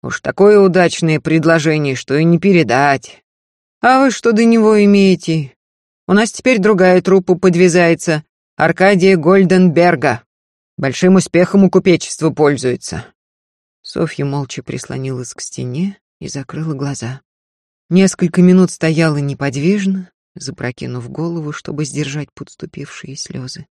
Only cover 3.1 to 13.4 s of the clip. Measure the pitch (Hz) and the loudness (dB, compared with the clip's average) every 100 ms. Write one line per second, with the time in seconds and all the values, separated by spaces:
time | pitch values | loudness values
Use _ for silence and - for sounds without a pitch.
3.1 | - _ _ _ _ _ _ 233 262 269 | -20 _ _ _ _ _ _ 2 4 2
4.1 | - 233 220 233 233 214 214 202 202 196 | 0 0 2 4 4 4 4 4 4 4
5.1 | 185 - 160 139 _ _ _ _ _ - | 2 -2 -4 -6 _ _ _ _ _ -2
6.1 | 190 220 - 254 247 196 208 185 180 180 | 0 0 -2 0 2 2 2 4 4 4
7.1 | 190 180 180 190 170 185 170 170 165 - | 0 2 0 2 2 2 4 2 0 -2
8.1 | 151 - _ _ _ 160 156 190 202 185 | -4 -6 _ _ _ -2 2 2 4 4
9.1 | 185 151 196 185 185 185 160 175 160 135 | 2 2 2 4 4 4 4 2 2 -2
10.1 | 120 _ _ _ _ _ - 135 123 185 | -4 _ _ _ _ _ -8 -6 0 2
11.1 | 190 - 170 180 196 190 190 190 170 - | 2 2 0 2 2 4 2 2 0 -2
12.1 | - 156 - 151 135 127 123 - 82 - | -6 -4 0 0 0 -4 -6 -8 -12 -14
13.1 | _ _ _ | _ _ _